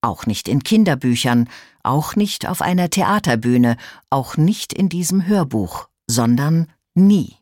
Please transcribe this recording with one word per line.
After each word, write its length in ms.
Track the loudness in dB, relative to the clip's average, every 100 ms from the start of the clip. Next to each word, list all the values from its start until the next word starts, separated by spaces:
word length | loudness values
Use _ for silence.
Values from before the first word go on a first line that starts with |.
Auch 260 | -4 -4 -6
nicht 220 | -6 -2
in 160 | -2
Kinderbüchern, 840 | 2 2 4 2 0 0 2 2 0 -6 -20 _
auch 320 | -2 -2 -2 -2
nicht 320 | -2 -4 -8
auf 120 | -4
einer 300 | -2 0 0
Theaterbühne, 840 | 0 0 0 0 -2 2 2 2 0 -6 -20 _
auch 260 | -4 -4 0
nicht 360 | 0 0 -6
in 160 | -4 -2
diesem 400 | -2 -2 -2 0
Hörbuch, 580 | 0 0 -2 -4 -8 -16 _ -4
sondern 580 | 0 2 2 2 0 -2 _ _
nie. 420 | 2 4 4 0 _